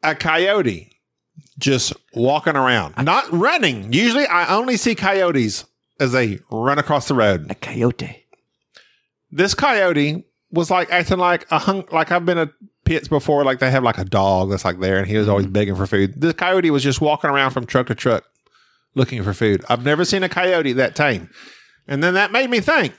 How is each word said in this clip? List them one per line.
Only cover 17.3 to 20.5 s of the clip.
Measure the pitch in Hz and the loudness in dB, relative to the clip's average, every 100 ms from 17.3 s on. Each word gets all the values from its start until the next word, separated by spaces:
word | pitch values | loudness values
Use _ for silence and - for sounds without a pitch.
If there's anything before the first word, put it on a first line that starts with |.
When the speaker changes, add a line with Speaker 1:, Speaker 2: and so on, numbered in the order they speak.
Speaker 1:
around | 139 135 | 2 0
from | 131 120 | -2 -2
truck | 127 127 | -2 -2
to | |
truck | 110 123 110 - _ _ _ _ _ _ - | -2 0 0 -2 _ _ _ _ _ _ -2
looking | 131 120 | 0 0
for | 98 | -4
food. | 95 110 98 - | 0 0 0 -2
I've | 120 | -2
never | 123 151 | 0 0
seen | 175 196 | 0 0
a | 185 | -2
coyote | 175 180 | -2 0